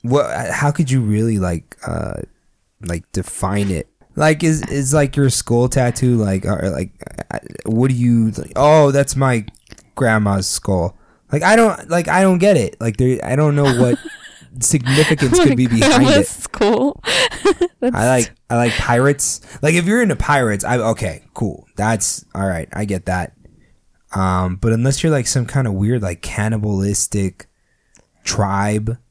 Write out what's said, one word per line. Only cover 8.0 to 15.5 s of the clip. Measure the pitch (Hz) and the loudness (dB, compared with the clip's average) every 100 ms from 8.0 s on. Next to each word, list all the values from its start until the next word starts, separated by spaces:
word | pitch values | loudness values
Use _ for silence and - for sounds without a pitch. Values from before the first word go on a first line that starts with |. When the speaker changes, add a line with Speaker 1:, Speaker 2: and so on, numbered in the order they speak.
| 120 117 110 | 2 4 2
Speaker 1:
like, | 104 - - | -2 -8 0
"Oh, | 143 156 143 | 4 6 6
that's | 139 139 135 | 4 0 0
my | 135 117 101 - _ - _ | 0 0 -4 -18 _ -20 _
grandma's | - 123 110 104 98 90 | -2 2 2 2 0 -2
skull." | - - 95 85 - _ _ _ | -6 -2 -2 -2 -6 _ _ _
Like, | 151 | 0
I | 175 226 | 4 4
don't, | 226 - - | 4 0 -2
like, | 170 160 | -2 2
I | 175 | 2
don't | 190 180 | 4 4
get | 196 170 | 4 4
it. | 101 - | 0 -2
Like, | 117 104 | -4 0
there, | 127 127 | 0 0
I | - 135 | -2 2
don't | 151 143 | 2 4
know | 143 123 | 2 4
what | 123 285 - - - | 2 0 -4 -18 -20
Speaker 2:
<laughs> | - - - | -20 -20 -4
Speaker 1:
significance | - 151 123 139 156 156 135 359 | 0 0 2 2 2 2 2 4
Speaker 2:
My | |
Speaker 1:
could | 349 | 4